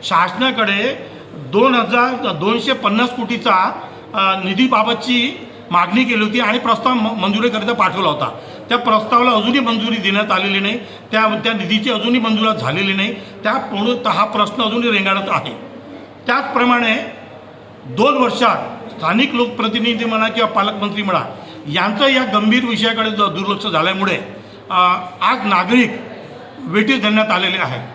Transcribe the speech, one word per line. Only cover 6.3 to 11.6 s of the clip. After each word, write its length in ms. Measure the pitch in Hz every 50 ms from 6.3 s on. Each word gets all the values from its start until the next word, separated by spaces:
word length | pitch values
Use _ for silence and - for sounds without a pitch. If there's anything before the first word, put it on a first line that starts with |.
| 214 247
आणि 200 | 240 208 220 254
प्रस्ताव 340 | - 247 226 220 - 262 254
म-, 280 | 240 214 220 220 220
मंजुरीकरिता 520 | 180 196 202 214 220 240 233 214 202 220 240
पाठवला 360 | - 202 185 170 185 190 165
होता. 300 | 147 - 143 113 107 - - - - - - -
त्या 100 | 233 240
प्रस्तावाला 520 | 240 240 220 214 214 - - 240 240 254
अजूनही 280 | 240 220 202 233 240 277
मंजुरी 360 | 262 233 226 220 202 220 220
देण्यात 360 | 226 185 196 196 202 214 214
आलेली 280 | 196 185 190 196 190 196
नाही, 180 | 196 202 226 240 220 - - - - -
त्या, 280 | - 220 220 214 214 214 214
त्या 100 | 226 226
निधीची 380 | 202